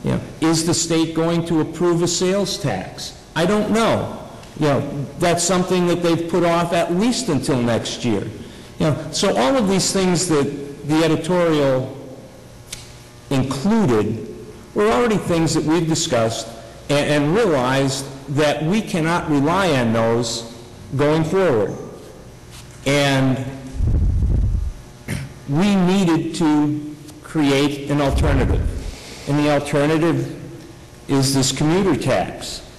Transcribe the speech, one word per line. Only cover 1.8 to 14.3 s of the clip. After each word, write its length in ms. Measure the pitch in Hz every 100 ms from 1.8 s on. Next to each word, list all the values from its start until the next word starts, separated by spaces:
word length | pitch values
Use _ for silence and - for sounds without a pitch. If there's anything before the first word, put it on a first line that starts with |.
| 180 165
a 60 | 175
sales 500 | - 185 196 190 -
tax? 640 | 139 95 92 - - - - -
I 100 | 170
don't 260 | 214 190
know. 460 | 208 220 117 - - - - - -
You 80 | 147
know, 380 | 131 - 143 135 -
that's 240 | 175 170
something 440 | - 185 180 185 175
that 140 | 170
they've 280 | 170 165 170
put 140 | 185
off 280 | 170 170 170
at 200 | 175 165
least 360 | 175 226 233 -
until 320 | 143 - 123
next 440 | 120 113 - - 123
year. 180 | 101 - - - - - -
You 80 | 165
know, 200 | 139 -
so 240 | - 202 185
all 220 | 247 269
of 100 | 202
these 240 | 196 -
things 360 | 196 185 170 -
that 580 | 156 139 - - - 143
the 160 | 156
editorial 920 | 165 156 160 180 170 156 139 127 117 - - - - - - - - - - - - - -
included 1040 | 135 131 - 196 226 180 110 101 110 -